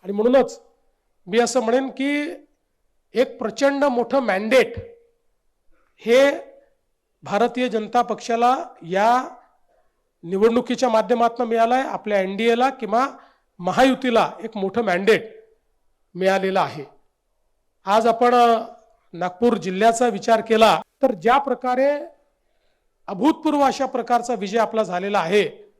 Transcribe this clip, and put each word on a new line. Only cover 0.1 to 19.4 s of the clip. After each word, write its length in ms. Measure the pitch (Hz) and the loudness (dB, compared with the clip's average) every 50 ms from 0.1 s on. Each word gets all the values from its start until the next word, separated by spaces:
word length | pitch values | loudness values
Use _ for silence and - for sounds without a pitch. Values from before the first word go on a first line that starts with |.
| 202 | -4
म्हणूनच 480 | 202 214 240 254 269 - - - - _ _ _ _ _ _ _ _ _ _ _ _ _ 185 | 0 0 4 4 4 2 2 -4 -16 _ _ _ _ _ _ _ _ _ _ _ _ _ -4
मी 120 | 180 226 | 0 0
असं 200 | 240 226 - 254 | 0 2 0 -2
म्हणेन 280 | 220 220 233 262 269 262 | -2 0 0 0 -2 -4
की 460 | - - 262 277 285 294 294 320 349 - _ _ _ _ _ _ _ _ _ _ _ _ _ _ _ | -6 -6 -4 -4 -2 -4 -6 -8 -10 -16 _ _ _ _ _ _ _ _ _ _ _ _ _ _ _
एक 260 | 214 262 262 262 - | -2 -2 -2 -4 -10
प्रचंड 440 | - 214 208 - 277 277 285 277 277 | -10 -10 -6 0 0 0 0 0 -2
मोठं 360 | 285 247 240 233 233 - 269 | 0 0 -2 -4 -2 -2 -2
मँडेट 560 | 247 220 190 190 208 220 269 262 214 - - - - - - _ _ _ _ _ _ _ _ _ _ _ _ _ _ _ _ _ _ _ _ _ | 0 0 -2 -2 -2 2 2 2 2 2 -4 -14 -16 -18 -20 _ _ _ _ _ _ _ _ _ _ _ _ _ _ _ _ _ _ _ _ _
हे 340 | - 214 233 262 277 285 285 339 - - - - _ _ _ _ _ _ _ _ _ _ _ _ - | -2 2 4 4 4 4 2 -2 -10 -16 -20 -20 _ _ _ _ _ _ _ _ _ _ _ _ -10
भारतीय 460 | 139 196 208 233 240 240 247 254 247 | -6 -2 0 0 0 -2 -2 -4 -2
जनता 320 | 196 220 214 208 214 240 | -2 -4 -6 -2 -2 -2
पक्षाला 640 | 233 240 214 - - - 233 226 233 247 262 302 349 - - _ - | 0 0 -4 -8 -6 -6 -2 0 2 2 2 0 -4 -12 -16 _ -12
या 520 | 160 180 190 208 226 240 254 262 349 - - _ _ _ _ _ _ _ _ _ _ _ _ _ _ _ _ - | -6 -2 0 2 2 2 2 0 -6 -14 -20 _ _ _ _ _ _ _ _ _ _ _ _ _ _ _ _ -12
निवडणुकीच्या 680 | 165 180 190 208 233 233 247 247 - 254 240 262 254 | -6 -2 2 2 2 2 2 -2 -2 -2 -2 0 2
माध्यमातून 580 | 220 220 208 190 247 247 240 233 233 - 247 226 | 2 2 2 2 0 2 2 0 0 -2 -4 -2
मिळालं 280 | 226 226 226 226 240 | 0 0 2 2 2
आहे. 80 | 262 269 | 0 -2
आपल्या 380 | - - - - 214 208 196 | -4 -6 -8 -6 -2 -2 0
एनडीएला 480 | 190 190 196 196 226 233 233 233 247 269 | 0 -2 -4 -2 0 0 2 2 2 0
किंवा 380 | 262 254 226 196 208 233 262 277 - - _ _ _ _ _ _ _ _ | -2 -4 -8 -2 0 0 0 -2 -6 -14 _ _ _ _ _ _ _ _
महायुतीला 720 | 175 180 180 - 254 269 254 262 262 254 226 220 196 147 - - 214 | -6 -4 2 4 4 4 4 0 -2 0 2 2 0 0 -4 -10 -14
एक 140 | 226 - 208 | -12 -8 -6
मोठं 240 | 190 190 190 233 | -6 -4 -2 -2
मँडेट 540 | 226 202 175 175 196 208 220 170 - - - - - _ _ _ _ _ _ _ _ _ _ _ _ _ _ | -2 0 -2 0 4 2 2 2 2 -6 -18 -20 -20 _ _ _ _ _ _ _ _ _ _ _ _ _ _
मिळालेलं 460 | 175 185 190 190 196 190 190 190 190 | -2 0 2 2 2 0 0 0 0
आहे. 240 | 160 139 123 151 139 - _ _ _ _ _ _ _ _ _ _ _ _ _ _ _ _ _ _ _ | -2 -2 -4 -12 -16 -16 _ _ _ _ _ _ _ _ _ _ _ _ _ _ _ _ _ _ _
आज 220 | 190 202 220 220 233 | 0 0 2 4 2
आपण, 280 | 226 226 247 240 240 | 2 2 2 4 4
अ, 280 | 247 240 233 233 220 220 - - - _ _ _ _ _ _ - | 6 6 4 4 2 0 -8 -18 -20 _ _ _ _ _ _ -10
नागपूर 440 | 170 175 180 180 - | -6 -6 -6 -4 0